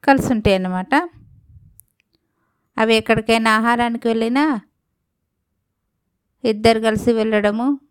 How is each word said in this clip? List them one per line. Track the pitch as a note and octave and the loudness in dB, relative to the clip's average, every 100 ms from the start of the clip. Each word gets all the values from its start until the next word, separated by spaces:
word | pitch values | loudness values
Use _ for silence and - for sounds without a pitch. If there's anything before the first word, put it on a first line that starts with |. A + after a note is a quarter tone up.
కలిసి | - C4+ - | 0 0 0
ఉంటాయి | A3+ G#3 F#3+ | -2 0 0
అన్నమాట. | F#3 F3+ - C#4+ F4 - - _ _ - - _ _ _ _ _ _ _ _ _ _ - | -2 -6 -2 -2 -2 -12 -20 _ _ -20 -20 _ _ _ _ _ _ _ _ _ _ -2
అవి | A3 | 0
ఎక్కడికైనా | A3 A3 A3 A3 A3+ A3 G#3+ | 2 2 -2 0 0 2 2
ఆహారానికి | A#3 A#3+ A#3+ A#3 A#3 | 2 0 -2 -2 -2
వెళ్ళినా | A3+ A3+ C4 D4+ A3+ - _ _ _ _ _ _ _ _ _ _ _ _ _ _ _ _ _ | -2 0 0 0 -2 -8 _ _ _ _ _ _ _ _ _ _ _ _ _ _ _ _ _
ఇద్దరు | A#3 G#3+ A3+ A3 | -6 0 2 2
కలిసి | A3 G#3+ - | 0 0 0
వెళ్ళడము, | A3+ A3 G#3+ G#3 A3 C4 C#4 _ | 0 0 0 0 -2 -2 -4 _